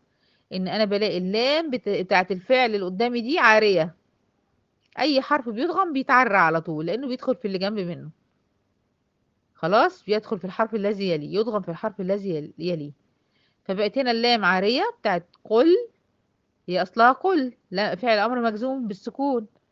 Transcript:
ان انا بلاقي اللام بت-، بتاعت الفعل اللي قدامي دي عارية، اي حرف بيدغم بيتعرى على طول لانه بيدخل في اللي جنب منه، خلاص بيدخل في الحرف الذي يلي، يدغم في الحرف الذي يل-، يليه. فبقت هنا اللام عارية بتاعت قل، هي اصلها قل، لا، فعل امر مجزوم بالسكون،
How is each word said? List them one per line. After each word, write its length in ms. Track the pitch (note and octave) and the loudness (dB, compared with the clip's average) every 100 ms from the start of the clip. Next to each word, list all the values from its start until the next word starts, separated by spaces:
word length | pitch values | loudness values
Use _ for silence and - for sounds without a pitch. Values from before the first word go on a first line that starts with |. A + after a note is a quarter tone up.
| _ _ _ _ _ | _ _ _ _ _
ان 160 | F#3+ F#3 | -6 -4
انا 160 | G3+ | -2
بلاقي 340 | G#3+ G3+ G#3 F3 | 0 0 0 -2
اللام 520 | F3+ G#3 B3+ D4+ E4 | -2 0 0 0 0
بت-، 180 | B3 - | -4 -2
بتاعت 440 | F#3+ F#3 F#3+ F#3 | -2 2 2 2
الفعل 420 | F#3 F#3 B3+ B3 | -4 0 2 2
اللي 120 | G#3 F#3 | 0 -4
قدامي 340 | F#3 A#3+ A#3+ | -2 -2 -2
دي 180 | A3+ E4+ | -2 2
عارية، 560 | A#3+ A3 G#3+ F3+ D#3+ - _ _ _ _ _ _ _ _ _ - | 6 6 6 2 0 -4 _ _ _ _ _ _ _ _ _ -4
اي 220 | D4 C4+ | 0 0
حرف 280 | C4+ D4 A#3+ | 2 0 -2
بيدغم 440 | G#3+ D#4+ E4+ F#4 | -4 -2 0 0
بيتعرى 440 | C4+ C4 B3+ B3 G3+ | -2 2 4 4 4
على 240 | E3 E3 | 4 2
طول 260 | E3 D3+ E3 | -2 -4 -4
لانه 220 | G#3+ C#4 | -4 -6
بيدخل 280 | B3 - B3 | -6 -4 -4
في 80 | |
اللي 140 | G#3 F#3 | -4 -4
جنب 200 | G3 G#3+ | -4 -4
منه، 320 | F3 D3+ C#3+ - _ _ _ _ _ _ _ _ _ _ _ _ _ | -6 -8 -12 -18 _ _ _ _ _ _ _ _ _ _ _ _ _
خلاص 500 | _ D#3+ G#3 F4 F#4 | _ 0 2 2 0
بيدخل 340 | - G#3 - G3+ | -4 -4 -2 -6
في 60 | |
الحرف 300 | F#3 F#3 A3 | -6 -4 -2
الذي 360 | A3 G3 G3+ G3 | -2 -2 -2 -2
يلي، 240 | D#3+ D3 | -2 -2
يدغم 280 | F3 A3+ G#3+ | -4 -2 -4
في 60 | F#3 | -6
الحرف 320 | E3+ A3 G3+ | -6 -8 -6
الذي 300 | F#3 G3+ G3 | -4 -4 -2
يل-، 220 | D#3+ D3+ - | -6 -8 -8
يليه. 340 | E3+ E3+ D3 C#3+ _ _ _ _ _ _ | -6 -6 -8 -14 _ _ _ _ _ _
فبقت 340 | - F#3+ G#3 B3+ | -8 -4 -2 -2
هنا 120 | B3+ | 0
اللام 340 | A3+ A#3+ A#3 | 0 2 2
عارية 380 | F#3 F#3 G3+ B3+ G#4+ A#4 | 2 2 2 0 -2 -4
بتاعت 260 | G#3+ F3+ - _ | -2 -2 -4 _
قل، 300 | - A3 D#4+ F#4+ A#4+ _ _ _ _ _ _ _ - | -2 2 4 4 0 _ _ _ _ _ _ _ -6
هي 140 | F3+ | -4
اصلها 300 | F#3+ - A#3 | -2 4 4
قل، 400 | C4+ F#4+ F#4 C4 - _ | 4 2 0 0 -6 _
لا، 240 | F#3 G3+ | -4 -2
فعل 240 | F3+ B3 A3 | -2 0 2
امر 240 | G#3+ B3+ | 2 0
مجزوم 460 | A#3 G#3+ B3+ C4+ A3+ | -2 -2 -4 -4 -6
بالسكون، 580 | G3 - - C#4 B3 A3 _ _ | -8 -10 -4 -2 -2 -4 _ _